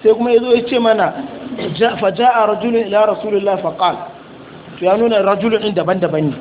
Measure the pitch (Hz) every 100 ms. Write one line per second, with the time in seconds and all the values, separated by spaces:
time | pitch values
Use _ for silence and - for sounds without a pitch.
0 | 220 220 240 233 247 240 233 254 233 220
1 | 175 - - - - - 190 151 226 226
2 | 202 165 240 233 214 208 240 226 208 208
3 | 214 190 214 202 202 190 165 - 180 127
4 | - - - - - - - - 175 202
5 | 233 220 196 196 220 220 214 185 165 190
6 | 170 156 151 120